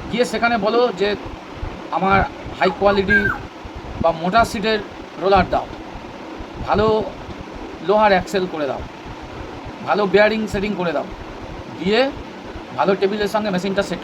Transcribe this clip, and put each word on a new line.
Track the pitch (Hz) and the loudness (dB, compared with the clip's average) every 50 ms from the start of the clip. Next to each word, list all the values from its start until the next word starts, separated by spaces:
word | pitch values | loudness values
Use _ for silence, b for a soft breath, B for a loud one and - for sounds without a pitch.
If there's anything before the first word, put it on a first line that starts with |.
| - - | -8 -2
গিয়ে | - 233 240 | 0 2 2
সেখানে | - 220 220 226 233 240 | 2 2 2 2 2 2
বলো | 226 196 214 226 240 247 240 190 | 2 2 4 4 4 4 4 2
যে, | 170 196 208 202 - - - - - - - - - - - - - - - | 2 0 0 0 -2 -4 -8 -12 -12 -14 -14 -10 -8 -8 -8 -8 -10 -8 -6
"আমার | 151 170 185 190 196 190 - - - - - - - - | -2 0 2 4 4 4 4 2 -4 -8 -12 -10 -2 0
হাই | 175 185 185 - | 2 2 2 4
কোয়ালিটি | 196 202 202 202 196 - 1077 1077 1077 - - - - - - - - - - - - - - - | 4 4 4 4 4 4 4 4 4 2 -2 -4 -8 -12 -12 -14 -14 -12 -12 -12 -12 -8 -2 0
বা | - 165 | 2 2
মোটা | 165 160 165 180 196 233 226 | 2 0 0 2 4 4 4
সিটের | - - 226 190 220 220 208 196 - - - - - - - | 4 2 -2 0 0 0 0 -2 -6 -12 -14 -14 -14 -6 -2
রোলার | 160 196 196 190 175 - | 2 4 6 6 4 4
দাও, | 151 131 120 - - - - - - - - - - - - - - - - - - - - | 0 -2 -2 -4 -8 -12 -12 -12 -12 -14 -14 -14 -14 -14 -14 -12 -12 -12 -12 -10 -10 -6 -2
ভালো | - 160 196 214 220 214 220 - - - - - - - - - - - - - - - - - | 0 2 4 4 4 4 2 0 -2 -8 -10 -12 -12 -12 -12 -12 -12 -12 -12 -12 -12 -12 -4 0
লোহার | 180 208 214 214 208 | 4 4 6 6 6
অ্যাক্সেল | 196 175 180 - - 190 185 175 | 6 4 2 0 -2 -2 -2 -2
করে | 165 156 147 | -2 -2 -2
দাও, | 131 120 104 - - - - - - - - - - - - - - - - - - - - - | -2 -2 -4 -6 -10 -12 -14 -14 -14 -14 -12 -14 -12 -12 -12 -12 -12 -12 -12 -12 -12 -12 -6 -2
ভালো | 139 160 190 208 | 0 2 2 4
বেয়ারিং | 185 190 202 208 214 220 220 214 | 6 6 6 6 6 4 2 -2
সেটিং | 190 - 208 190 214 196 | -2 -2 -2 -2 -2 -2
করে | 175 180 170 | -2 -2 0
দাও, | 151 135 - - - - - - - - - - - - - - - - 170 | 0 -2 -2 -4 -8 -12 -12 -12 -12 -12 -12 -12 -12 -12 -12 -12 -8 -4 0
দিয়ে | 185 214 233 262 277 311 - - - - - - - - - - - - | 2 4 4 2 2 -2 -6 -10 -12 -14 -14 -14 -12 -12 -12 -12 -6 -2
ভালো | 123 147 175 202 | 0 2 2 4
টেবিলের | 190 202 190 214 214 208 | 4 2 2 2 0 0
সঙ্গে | 196 220 214 214 214 | 0 0 0 0 0
মেশিনটা | 185 180 185 196 190 202 190 | 0 0 -2 0 0 0 0
সেট | - 175 170 | 0 -4 -6